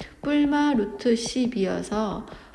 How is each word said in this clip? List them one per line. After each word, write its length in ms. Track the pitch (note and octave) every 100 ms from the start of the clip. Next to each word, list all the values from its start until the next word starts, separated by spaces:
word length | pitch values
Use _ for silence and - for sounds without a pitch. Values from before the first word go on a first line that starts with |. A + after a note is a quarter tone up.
| - -
뿔마 540 | C#4+ D4 C#4+ D4 D4
루트 400 | A#3+ G3 - B3 A3+
십이어서 1080 | - B3+ A#3+ G3+ F#3 F3+ F#3 G#3 G#3 E3+ - - -